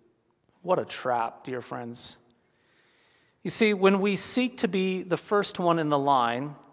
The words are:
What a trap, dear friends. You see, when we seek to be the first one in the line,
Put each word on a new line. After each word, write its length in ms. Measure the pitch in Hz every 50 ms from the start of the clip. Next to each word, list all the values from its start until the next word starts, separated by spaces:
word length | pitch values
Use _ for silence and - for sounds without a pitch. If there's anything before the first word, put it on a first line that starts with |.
| _ _ _ _ _ _ _ _ _ _ _ _ -
What 160 | 175 185 151
a 60 | 110
trap, 600 | - - - - 131 120 117 113 117 - - -
dear 160 | 139 127 123
friends. 560 | 117 - 131 127 120 117 120 - - - - - _ _ _ _ _ _ _ _ _ _ _ _ _ _ _ _ _ _ _ _ _ _ _ _ -
You 60 | 180
see, 240 | - - 226 214 208
when 260 | 185 190 196 196 196
we 160 | 190 202 196
seek 420 | - - - - 254 247 240 247 -
to 100 | - 196
be 340 | 175 190 190 190 185 185 -
the 140 | 185 175
first 420 | - - - 214 202 190 - - -
one 200 | 180 170 165 165
in 100 | 156 151
the 100 | 147 143
line, 580 | 139 139 139 131 120 117 120 123 139 147 147 - - -